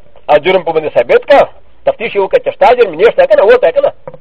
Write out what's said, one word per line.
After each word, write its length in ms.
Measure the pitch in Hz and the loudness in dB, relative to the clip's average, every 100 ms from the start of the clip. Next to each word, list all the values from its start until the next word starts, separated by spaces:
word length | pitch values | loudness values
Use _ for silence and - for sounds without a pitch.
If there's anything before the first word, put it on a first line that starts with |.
| - - - | -20 -18 0
ا 100 | 151 | 0
جرم 240 | 151 190 | 2 -2
په 100 | 165 | -2
باندې 220 | 160 147 | -4 -4
ثابت 300 | - 120 160 | -4 -2 -4
کا، 160 | - 277 160 - - - | 2 2 2 -4 -20 -10
تفتیش 280 | - - 220 202 | -8 -6 -6 -6
یې 40 | |
وکړه 200 | 190 165 | -2 -2
چې 60 | - | -4
شته 200 | - 196 | -2 0
جرم، 200 | 247 208 | 2 0
نشته 320 | 156 214 - 180 | 0 0 2 2
کنه، 160 | 294 | 2
وته 260 | - 247 - | 4 2 2
کنه، 220 | - - - - - | 0 -4 -6 -20 -16